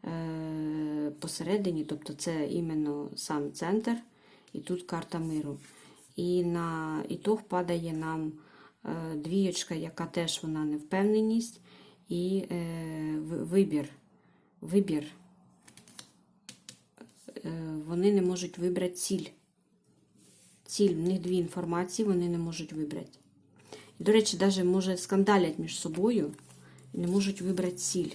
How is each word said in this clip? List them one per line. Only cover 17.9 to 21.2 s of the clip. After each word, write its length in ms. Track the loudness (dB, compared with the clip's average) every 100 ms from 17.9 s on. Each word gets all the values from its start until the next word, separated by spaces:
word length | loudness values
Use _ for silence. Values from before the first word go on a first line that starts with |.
| 4 6
не 100 | 6
можуть 360 | 4 2 -4 -2
вибрати 360 | 0 2 0
ціль. 320 | -2 -2 -2 -4 -14 _ _ _ _ _ _ _ _ -20 -20 -20 -20 -8
Ціль, 280 | 2 4
в 40 | 4
них 220 | 0 0